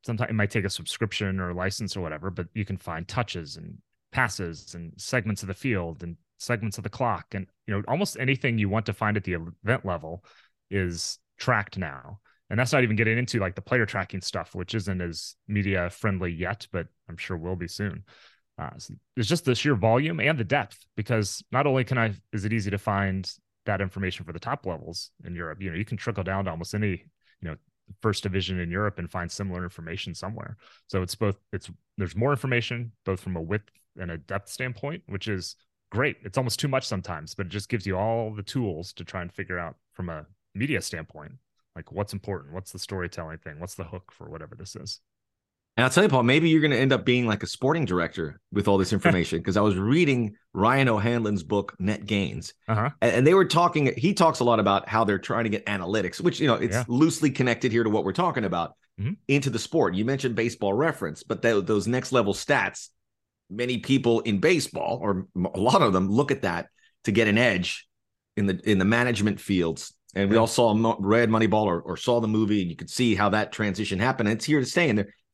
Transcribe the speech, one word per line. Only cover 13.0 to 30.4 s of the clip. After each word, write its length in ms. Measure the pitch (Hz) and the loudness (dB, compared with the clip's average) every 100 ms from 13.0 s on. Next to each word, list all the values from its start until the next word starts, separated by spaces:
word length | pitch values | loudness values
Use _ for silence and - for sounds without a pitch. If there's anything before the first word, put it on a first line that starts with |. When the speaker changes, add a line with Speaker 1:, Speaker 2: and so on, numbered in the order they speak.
| 110 113 | 2 0
Speaker 1:
into, 220 | 123 113 | 0 -2
like, 160 | 92 - | -2 -6
the 60 | |
player 240 | - 127 104 | -2 0 0
tracking 360 | 98 92 92 | -2 -6 -8
stuff, 340 | - 92 80 - | -6 -8 -8 -10
which 180 | 90 | -4
isn't 280 | 110 95 92 | -4 -4 -4
as 340 | 87 80 - - - | -4 -8 -14 -16 -4
media 420 | 104 101 95 87 | 0 0 0 -2
friendly 420 | - 113 95 90 | -2 -2 -2 -4
yet, 360 | 82 87 107 - | -4 -6 -6 -6
but 160 | 90 80 _ - | -8 -8 _ -18
I'm 100 | 82 | -12
sure 200 | - 87 | -8 -6
will 180 | 85 90 | -4 -6
be 120 | 85 | -8
soon. 360 | - 101 80 - - - _ _ - | -6 -6 -6 -14 -20 -20 _ _ -12
Uh, 140 | 73 - | -12 -12
so 160 | - 98 _ - | -18 -18 _ -4
it's 120 | 104 | 0
just 180 | 165 - | 0 2
the 80 | |
sheer 220 | 120 151 113 | 0 2 2
volume 440 | 110 120 156 165 | 4 4 2 0
and 180 | 123 156 | 0 0
the 60 | |
depth, 420 | 104 139 120 - _ - | 0 0 -2 -10 _ -8
because 480 | 104 113 101 - - | -2 0 0 -6 -2
not 160 | 127 143 | 0 2
only 160 | 131 | 2
can 140 | 120 123 | 2 0
I, 160 | 113 95 _ | 0 -2 _
is 140 | 107 104 | -6 -2
it 80 | |
easy 180 | 113 98 | -2 -2
to 60 | 98 | -2
find 540 | - 98 98 95 92 - _ _ - | 0 0 0 -2 -6 -12 _ _ -4
that 160 | 98 | -2
information 440 | 95 98 92 - 85 | -2 -2 -4 -4 -10
for 80 | |
the 60 | 82 | -10
top 260 | 120 139 95 | -6 -6 -6
levels 460 | 80 80 85 - _ - | -8 -8 -12 -14 _ -12
in 100 | 87 | -8
Europe, 260 | 82 80 | -8 -8
you 80 | 95 | -8
know, 80 | 82 | -6
you 80 | 110 | -6
can 120 | 90 | -6
trickle 260 | - 101 | -6 -4
down 220 | 92 95 98 | -2 -2 -2
to 60 | |
almost 220 | 82 85 | -6 -6
any, 180 | 104 104 90 - _ _ - | -2 -2 -2 -8 _ _ -12
you 80 | 85 | -10
know, 60 | 73 _ _ _ 101 | -10 _ _ _ -4
first 220 | 110 98 | -2 0
division 360 | 101 95 90 92 | -2 -4 -2 -4
in 120 | 85 | -2
Europe 260 | 90 104 92 | -2 -2 -4
and 140 | 85 | -8
find 180 | 92 85 | -6 -8
similar 320 | - 98 90 | -6 -6 -6
information 520 | 87 - 82 82 92 82 | -8 -10 -12 -10 -10 -10
somewhere. 420 | 92 113 | -10 -10